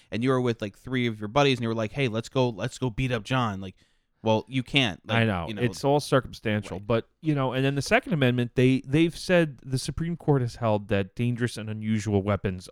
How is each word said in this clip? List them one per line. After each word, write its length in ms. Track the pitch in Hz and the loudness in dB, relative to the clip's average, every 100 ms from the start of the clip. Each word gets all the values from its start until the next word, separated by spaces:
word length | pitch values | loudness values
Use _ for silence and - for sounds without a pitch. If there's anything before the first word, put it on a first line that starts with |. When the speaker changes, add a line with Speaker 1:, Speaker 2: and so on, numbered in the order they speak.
| _ | _
Speaker 1:
and 140 | 110 | -2
you 60 | 127 | 2
were 100 | 127 | 2
with, 220 | 123 113 | 2 -2
like, 160 | 107 - | -6 -10
three 280 | - 127 120 | -6 -2 -2
of 140 | 107 | -4
your 80 | 107 | -2
buddies 300 | 131 143 123 | 2 4 2
and 60 | |
you 40 | 117 | 0
were 60 | |
like, 180 | 113 107 | -2 -4
"Hey, 160 | - 135 | -2 -2
let's 220 | 110 - | -2 -2
go, 180 | 151 127 | 0 0
let's 300 | 101 120 - | -2 -8 -4
go 100 | 131 | -4
beat 240 | 110 131 | -2 -2
up 120 | 117 | -4
John." 360 | 98 131 117 95 | -2 -2 0 -4
Like, 140 | 95 - _ _ _ _ | -10 -14 _ _ _ _
well, 220 | 110 110 - | 0 2 0
you 140 | 131 | -4
can't. 380 | 120 143 120 85 - | 0 0 0 -2 -2
Like, 80 | 113 | 2
Speaker 2:
I 80 | |
know. 220 | 113 92 80 | 2 0 -4
Speaker 1:
you 60 | |
know. 80 | 104 | -2
Speaker 2:
It's 200 | 120 - | -4 0
all 160 | 139 143 | 2 2
circumstantial. 800 | - 135 - - 117 107 101 90 | 2 0 0 -6 -2 -2 -2 -8
Speaker 1:
Right. 100 | 104 | -2
Speaker 2:
But, 220 | 113 - _ | -2 -2 _
you 120 | 156 | -2
know, 200 | 143 131 | 0 0
and 100 | 127 | 0
then 100 | 135 | 0
the 60 | 139 | 0
Second 320 | - 226 269 | 0 0 0
Amendment, 420 | 165 127 123 123 | 0 2 2 0
they, 280 | - 127 131 135 | 2 4 4 2
they've 300 | 143 170 - | 2 2 0
said 440 | - 180 160 123 | 0 2 2 -2
the 140 | 135 131 | -6 -4
Supreme 360 | - 147 165 | -4 -6 -6
Court 280 | 170 - 143 | -2 0 2
has 140 | 120 - | 0 -2
held 320 | 117 104 101 | 0 0 0
that 260 | 101 95 | 0 0
dangerous 420 | - 120 120 120 - | -4 -2 -2 -4 -4
and 140 | 107 | -8
unusual 520 | 107 110 110 104 101 | -6 -2 -2 2 2
weapons 460 | 98 101 104 90 - | 2 0 -2 -6 -10